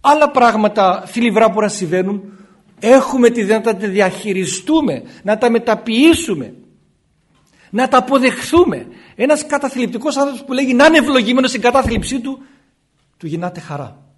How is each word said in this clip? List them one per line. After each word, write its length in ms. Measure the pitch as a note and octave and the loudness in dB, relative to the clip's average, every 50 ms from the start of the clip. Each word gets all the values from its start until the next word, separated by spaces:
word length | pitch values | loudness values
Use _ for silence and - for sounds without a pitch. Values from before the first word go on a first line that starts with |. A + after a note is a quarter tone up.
άλλα 300 | _ C#4 D4 D4+ D4+ C#4+ | _ 2 4 4 2 2
πράγματα 720 | D4 C4 B3 A#3 G#3 G#3+ G#3+ G#3 G#3 A3 G3 F#3 F3+ G3 - | 2 4 2 4 2 2 0 0 2 2 2 2 2 -2 -6
θλιβρά 440 | - - A#3+ A#3 A#3+ G3 G#3+ A3+ A3 | -8 -4 -2 -2 0 2 4 2 2
που 100 | F#3 G#3+ | 2 0
να 80 | A3 G3+ | -2 -2
συμβαίνουν, 540 | - - F#3 D#3+ D#3+ F#3 F#3 F#3+ G#3 G3+ - - - - - _ _ _ _ _ _ _ | -2 -6 -6 -4 -2 -2 -2 -2 -4 -8 -10 -14 -20 -20 -20 _ _ _ _ _ _ _
έχουμε 520 | - G#3+ B3+ C4+ C4 - - C4 B3 A#3 | 2 4 4 4 4 0 -2 2 2 2
τη 120 | A#3 A#3+ G#3 | 2 0 -2
δυνατότητα 300 | F#3+ A3 A3 A3 A3+ A3 | 0 0 0 0 -2 -4
να 80 | F#3 | -4
τα 80 | A3 G#3 | -6 -4
διαχειριστούμε, 1120 | F#3 G3+ G3+ F#3 F#3 - - G#3+ F#3+ F#3 F#3 D3 - - - - D4+ D#4+ D4 A3 C#3+ B2 - - - - _ | -2 0 0 -2 -2 -6 -8 -6 -4 -4 -4 -4 -6 -8 -4 0 0 0 0 0 -4 -6 -10 -16 -20 -14 _
να 160 | F#3+ G#3+ A3 | -4 -2 0
τα 120 | A#3+ A#3+ | 0 0
μεταποιήσουμε, 1040 | A3+ A3+ A3+ - A3 - - A#3 A3 A#3 C#4+ E4 E4 E4 - - G3 D3 B2 G#2 - - _ _ _ _ _ _ _ _ _ _ _ _ _ _ _ _ _ _ _ _ _ _ | 0 0 0 0 -4 -4 -2 -4 0 4 4 4 4 2 0 -6 -6 -6 -8 -12 -14 -20 _ _ _ _ _ _ _ _ _ _ _ _ _ _ _ _ _ _ _ _ _ _
να 180 | - G#3 C4 B3+ | -4 -2 -2 2
τα 100 | - B3+ | 2 2
αποδεχθούμε. 880 | B3 A#3+ C4+ C4+ B3 B3+ A#3+ - - - - E4+ F4 D#4 - B2+ G2 - - - - - _ | 2 2 0 2 2 0 -2 -2 -8 0 2 4 4 4 2 -4 -10 -14 -20 -20 -20 -20 _
Ένας 320 | - A3 C#4 D4+ D4 - | -4 0 0 0 0 0
καταθλιπτικός 680 | - D4 C#4+ C#4+ C4 - B3 A#3+ G#3+ A#3+ A#3 B3+ D4+ - | -4 -6 -4 -4 -4 -4 -4 -6 -4 -6 -6 -6 -4 -2
άνθρωπος 280 | C4+ C#4+ C#4 C4+ A3+ - | -2 -2 -2 -4 -10 -10
που 80 | - C4 | -6 -4
λέγει 220 | B3+ C#4+ B3+ B3+ | -4 -2 0 2
να 120 | A#3+ C#4 | 4 4
είναι 120 | D#4+ D#4+ D#4 | 6 6 4
ευλογημένος 520 | B3+ D4 C#4 B3+ A3 G#3 B3 C4 C4 B3+ | 2 4 2 0 2 2 0 0 0 0
στην 120 | - B3+ G3 | -2 0 0
κατάθλιψή 580 | A#3+ A#3+ C4+ A#3+ A3 A#3 G#3 F3 - B3+ C#4 | 2 2 2 0 0 -2 -4 -4 -4 -8 -8
του, 180 | A3+ C4+ C4+ - - _ _ _ _ _ _ _ _ _ _ _ _ _ _ | -6 -8 -12 -12 -16 _ _ _ _ _ _ _ _ _ _ _ _ _ _
του 100 | _ - | _ -12
γεννάται 340 | D#3+ D3+ E3 F3 F3+ F3+ F3+ | -10 -8 -8 -8 -8 -10 -12
χαρά. 400 | - - D3+ C#3+ C#3 A2 - _ _ _ _ | -14 -12 -12 -10 -12 -14 -16 _ _ _ _